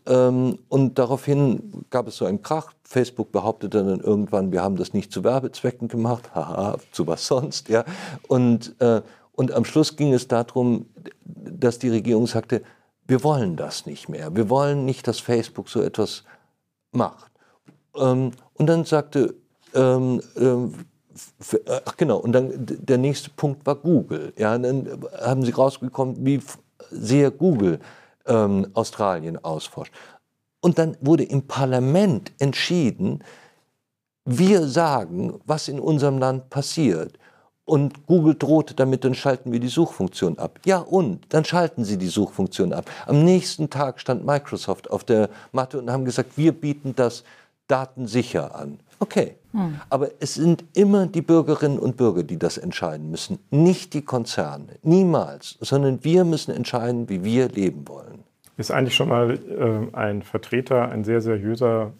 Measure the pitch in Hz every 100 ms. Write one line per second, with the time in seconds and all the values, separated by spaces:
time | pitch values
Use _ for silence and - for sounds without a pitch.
0 | - 127 127 127 127 - - 135 131 -
1 | 120 131 - 143 139 101 - - - 127
2 | 120 - 98 101 - 156 - _ _ 127
3 | 120 - - 101 101 107 101 107 98 92
4 | - 104 98 101 95 90 92 92 92 104
5 | - - 95 131 127 - 127 - 117 117
6 | 113 117 - 87 78 87 101 - - -
7 | 80 80 - 135 139 - - 220 - 185
8 | - 139 - 131 123 113 - - 120 110
9 | 110 - _ - 127 123 113 151 151 -
10 | 147 127 123 117 117 127 123 117 - -
11 | - - - - - 175 120 117 127 113
12 | 113 110 117 113 - 113 - _ _ _
13 | - 131 147 147 101 78 76 - - 73
14 | - - - 101 104 131 143 143 135 131
15 | - 110 - 120 113 - - 113 95 -
16 | 101 - - - _ _ _ _ _ -
17 | 98 - - _ _ _ _ _ _ 143
18 | 131 127 131 - _ - 151 165 160 156
19 | 147 147 117 - _ _ _ 131 131 127
20 | 127 120 - - 123 123 113 76 - _
21 | _ - - _ - 110 - 127 - -
22 | 160 101 117 123 131 135 120 143 - 123
23 | 135 143 - - 151 135 - 143 160 170
24 | 151 78 - - 107 117 123 135 123 -
25 | - - 117 131 123 120 135 - 127 -
26 | 131 - 131 143 - - _ - - -
27 | 107 139 139 139 180 131 95 78 - -
28 | _ _ - 113 104 98 98 - 110 -
29 | 101 87 80 82 82 78 - - 78 -
30 | - - _ _ _ _ 180 165 160 -
31 | 135 165 120 139 131 127 135 127 127 170
32 | 208 110 - - 143 127 - 180 127 -
33 | 98 143 - - - _ _ _ _ _
34 | _ _ - 123 185 202 151 127 165 131
35 | 85 87 117 - - 151 - 139 - 151
36 | 143 135 131 131 131 143 143 - 139 82
37 | 82 - _ _ _ _ - 151 143 -
38 | - 175 156 147 135 156 151 - 131 131
39 | 131 127 139 127 127 120 123 131 165 -
40 | 92 - 92 - - - - 190 - 190
41 | 147 90 - 151 156 170 165 - 104 101
42 | 90 107 95 - 92 - 90 85 - -
43 | - 147 170 185 - - 151 135 139 -
44 | - 120 123 143 - 98 - 95 - 101
45 | - 110 101 - - 127 127 143 120 131
46 | 127 120 127 - 156 156 151 143 139 127
47 | 120 - - - _ _ - 131 131 -
48 | 120 113 147 90 71 78 71 71 _ -
49 | 202 202 - - _ 226 175 147 - 135
50 | 143 - 147 - 165 165 - 175 202 202
51 | 185 165 143 165 151 147 151 143 127 117
52 | 120 90 78 82 85 - 87 - 87 78
53 | 78 82 - - _ 143 170 185 - 147
54 | 139 127 113 - 156 143 147 - 156 180
55 | 185 147 80 73 - - 113 139 139 127
56 | 151 180 170 156 - - 120 123 120 120
57 | 113 95 98 120 127 101 95 73 69 -
58 | - 69 - _ _ - - - 131 -
59 | 147 120 120 139 - - 123 110 110 -
60 | 107 104 98 107 - 120 127 127 120 110
61 | 107 117 113 107 101 113 123 113 107 -